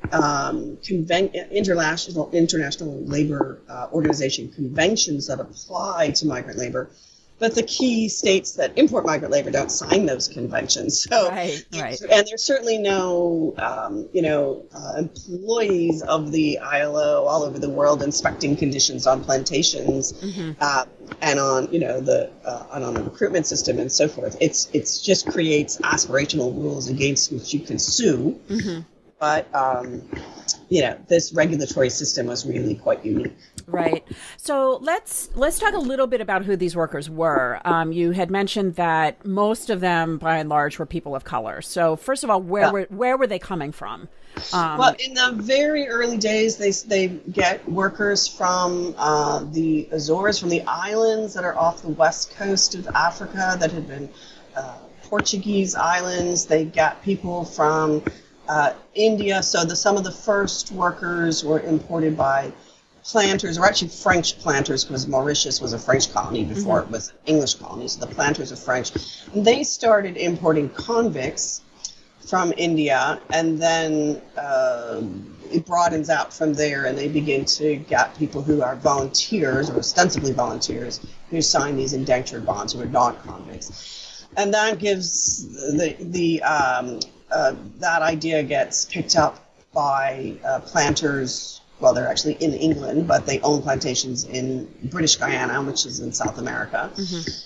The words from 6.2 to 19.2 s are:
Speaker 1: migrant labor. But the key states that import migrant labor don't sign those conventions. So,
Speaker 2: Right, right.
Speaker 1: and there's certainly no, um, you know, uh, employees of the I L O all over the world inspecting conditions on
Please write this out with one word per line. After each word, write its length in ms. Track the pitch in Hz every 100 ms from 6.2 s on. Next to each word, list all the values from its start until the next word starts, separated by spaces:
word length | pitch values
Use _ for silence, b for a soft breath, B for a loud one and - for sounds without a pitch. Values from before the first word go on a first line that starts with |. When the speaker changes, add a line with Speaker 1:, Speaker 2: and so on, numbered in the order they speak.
| 156
Speaker 1:
migrant 320 | 135 127 107
labor. 300 | 123 127 127 b b b b -
But 160 | 226 226
the 80 |
key 440 | 226 - 262 226 220
states 440 | - 214 190 -
that 260 | - 139 -
import 260 | 302 226
migrant 280 | 165 156 -
labor 180 | 143 135
don't 200 | 139 135
sign 360 | - - 190 170
those 220 | 127 -
conventions. 720 | 147 120 113 - - - -
So, 260 | - 233 180
Speaker 2:
Right, 360 | 185 175 151 -
right. 260 | 165 123 127
Speaker 1:
and 240 | 196 208 208
there's 160 | 226
certainly 340 | - 269 233 220
no, 760 | 202 190 180 175 175 165 156 -
um, 500 | 117 110 107 101 110
you 100 | 180
know, 420 | 160 147 139 - -
uh, 260 | 139 139 -
employees 1000 | 170 - - 180 208 233 202 180 170 156
of 280 | - 160 151
the 280 | 156 151 -
I 220 | 131 143
L 140 | 147 151
O 300 | 147 147 143
all 160 | 156
over 160 | 147 135
the 100 | 143
world 360 | 139 147 147
inspecting 500 | 143 - 135 - 143 147
conditions 520 | 139 135 - 127 131
on 160 | 131